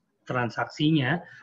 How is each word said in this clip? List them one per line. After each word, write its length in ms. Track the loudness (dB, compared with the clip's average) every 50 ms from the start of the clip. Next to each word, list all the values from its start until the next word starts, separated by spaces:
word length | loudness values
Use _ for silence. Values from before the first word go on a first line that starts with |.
| _ _ _ _ _
transaksinya 960 | -6 -4 -2 -2 -2 -4 -4 -6 -6 -2 0 2 4 4 4 2 2 0 -2 -4 -8 -18 -20